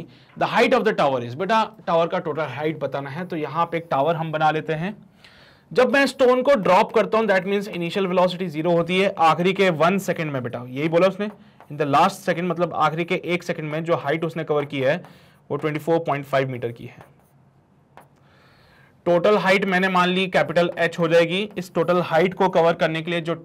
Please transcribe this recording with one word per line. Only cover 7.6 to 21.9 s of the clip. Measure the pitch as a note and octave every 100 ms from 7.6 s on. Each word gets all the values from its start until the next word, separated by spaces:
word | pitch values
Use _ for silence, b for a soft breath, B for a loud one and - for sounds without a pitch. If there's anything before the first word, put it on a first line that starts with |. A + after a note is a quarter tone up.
| G3+
initial | F3+ E3+ G3+ F#3+
velocity | F3+ F3+ E3+ F#3
zero | D3+ E3+
होती | E3+ E3 F#3
है | G3 -
आखिरी | D#3+ D#3 F3+
के | F#3 F#3+
वन | D#3 D#3+ G3
सेकंड | F#3+ E3+ D#3
में | C#3
बेटा, | A#2+ A#2+ B2
यही | B2+ D#3
बोला | E3+ F#3
उसने, | F#3+ G#3 - B B B
in | D3
the | D3+
last | C#3+ F3+ F#3+ -
second, | E3
मतलब | F3 E3 F3 -
आखिरी | D3+ D#3 E3+
के | F#3 -
एक | F3
सेकंड | - E3+ D3+
में | D3+
जो | E3 E3+
हाइट | C#3+ D#3+ E3
उसने | E3
कवर | D#3 D3 C#3+
की | C#3+
है | C3 F3 - B B B -
वो | C#3+
ट्वेंटी | D3+ D3+
फ़ोर | D3+ E3
पॉइंट | D#3+ C#3+ C#3
फ़ाइव | C#3 C3+
मीटर | B2+ B2
की | A#2+ B2
है। | - - _ _ _ _ _ _ _ _ - - _ b b b b b b b b -
टोटल | F3 F3 G#3
हाइट | F3+ G3 G3
मैंने | F#3 F#3+
मान | F3+ F3+
ली | F#3 F#3+
कैपिटल | F#3 D3 D#3+ F3 -
एच | E3+ E3+
हो | E3
जाएगी। | E3+ E3+ F3+ G#3 G3
इस | F3+
टोटल | - E3